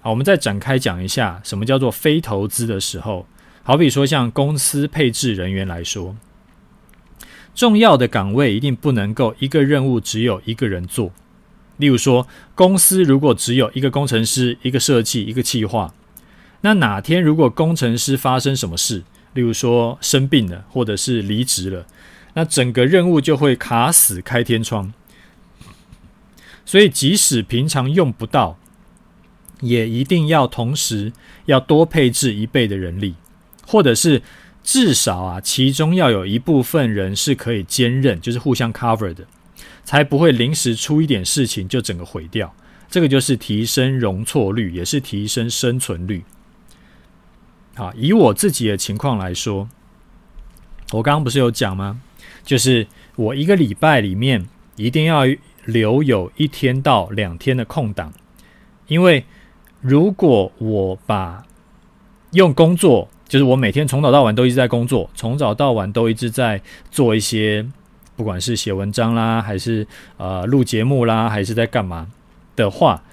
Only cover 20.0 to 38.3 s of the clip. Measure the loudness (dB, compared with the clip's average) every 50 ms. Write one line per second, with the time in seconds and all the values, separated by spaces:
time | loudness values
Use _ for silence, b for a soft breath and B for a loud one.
20 | -6 0 0 0 2 2 2 0 0 0 -6 -10 -16 -10 -4 -4 -4 -2 -4 -6
21 | -4 -4 -2 -4 -2 -4 -4 -4 -2 -2 -4 -4 -4 -8 -8 -10 -12 B B B
22 | B B B B B B B -4 -4 -2 0 0 0 0 2 2 2 4 4 4
23 | 4 4 2 2 2 2 0 2 2 2 2 0 -2 -4 0 0 2 2 2 2
24 | 2 2 -2 -6 -10 -4 -2 -2 0 0 0 -2 0 -2 -4 -6 -6 -6 -12 _
25 | _ b b b b b b b _ _ _ B B B B B B _ -20 -20
26 | -20 -20 _ _ _ _ _ B B B B B B 0 4 6 6 6 4 2
27 | 0 2 2 4 2 2 2 2 0 0 -2 -2 -2 0 0 -2 -2 0 2 2
28 | 2 0 0 -6 -8 -2 0 0 0 0 -2 -10 _ -20 _ _ _ -20 _ _
29 | _ _ _ _ _ _ _ _ _ -20 -16 -8 -2 0 0 0 0 0 -2 -4
30 | 0 0 0 0 2 2 2 2 2 0 0 -4 -4 -2 -2 -4 -4 -4 -4 -4
31 | -6 -6 -8 b b b b b b 2 2 2 4 _ 4 4 4 2 2 2
32 | 2 2 2 0 -2 -2 -2 -2 -6 -2 0 0 0 0 -2 -4 -6 -6 -6 -4
33 | -6 -6 -6 -8 _ _ -20 _ _ _ _ _ -12 0 2 4 4 4 2 2
34 | 2 2 2 2 B B B B B B B B B -2 0 2 2 4 2 2
35 | 0 -2 -4 -4 -6 -8 -8 -8 -6 -6 -2 0 0 0 2 2 0 2 2 2
36 | 4 2 2 0 0 -2 -4 -4 0 2 2 2 2 0 0 0 0 0 0 -2
37 | -2 -4 -4 -4 -2 -2 -2 -4 -2 -6 -4 -4 -6 -6 -2 0 0 0 2 2
38 | 0 0 0 0 -4 -6